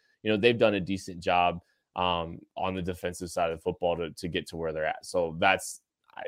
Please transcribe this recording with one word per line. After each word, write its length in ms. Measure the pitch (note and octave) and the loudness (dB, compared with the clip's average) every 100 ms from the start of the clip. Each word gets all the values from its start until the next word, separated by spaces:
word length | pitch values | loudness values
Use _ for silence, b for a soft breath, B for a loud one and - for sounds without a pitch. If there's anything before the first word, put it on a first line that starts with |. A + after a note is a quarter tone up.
| _ _ | _ _
you 80 | G#2+ | 0
know, 60 | A2 | 4
they've 220 | A#2+ A#2 | 4 6
done 160 | A2+ G2+ | 4 4
a 60 | |
decent 400 | E2+ F#2+ - F2 | 0 -4 -6 -4
job, 400 | F#2 F2 F2 F2 - _ _ - | 2 4 4 0 -8 _ _ -2
um, 440 | F2+ E2+ E2 E2+ - - | 0 0 -4 -10 -12 -6
on 180 | F#2 F#2 | -4 -2
the 60 | |
defensive 500 | F2+ F2+ F2+ F2 F2 | -4 -4 -6 -6 -6
side 180 | F2+ E2+ | -2 0
of 100 | E2 | 0
the 40 | |
football 320 | F#2 F2 F2 E2+ | -4 -2 0 0
to, 140 | E2 | -4
to 160 | - F2 | -6 -6
get 180 | E2+ - | -4 -6
to 80 | E2 | -6
where 160 | E2 | -4
they're 120 | D#2 D#2 | -2 -2
at. 200 | - - | -4 -4
So 320 | F2+ E2 D#2+ | -2 -2 2
that's, 420 | F#2+ F#2 - - _ _ _ | 4 4 -2 -14 _ _ _
I, 80 | - | -14